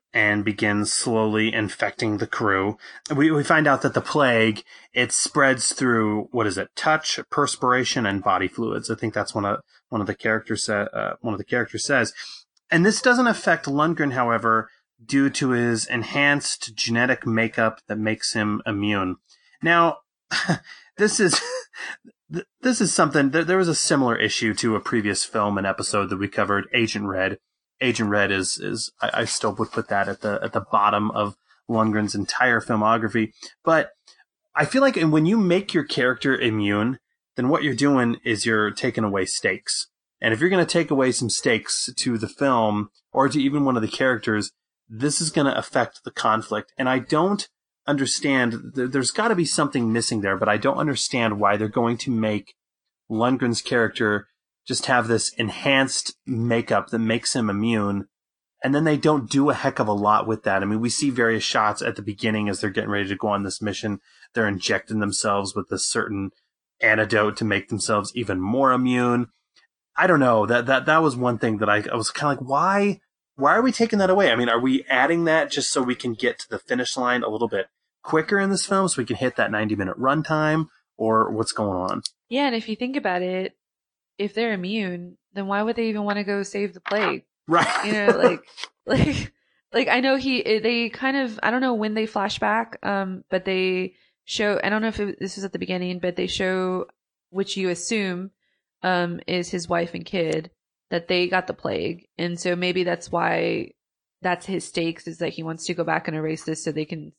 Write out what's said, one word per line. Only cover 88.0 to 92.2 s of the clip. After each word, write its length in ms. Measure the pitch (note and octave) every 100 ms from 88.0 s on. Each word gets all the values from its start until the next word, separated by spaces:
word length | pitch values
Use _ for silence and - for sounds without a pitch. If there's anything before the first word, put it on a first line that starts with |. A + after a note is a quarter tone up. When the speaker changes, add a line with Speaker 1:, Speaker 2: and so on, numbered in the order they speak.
| G3+ -
Speaker 2:
like, 240 | F3 E3+ - - -
Speaker 1:
<laughs> 200 | _ -
Speaker 2:
like, 480 | C4 D4+ C4 A2 _ _ _ _
like, 140 | A3+ C4
I 120 | B3
know 140 | C4+ C4+
he, 420 | C4+ B3+ - A3
they 300 | A3+ A#3 A#3
kind 280 | - C4 C#4
of, 220 | B3+ G#3+
I 80 | -
don't 120 | B3
know 120 | C4
when 200 | A3+ G#3+ A3
they 100 | A3
flash 320 | G#3+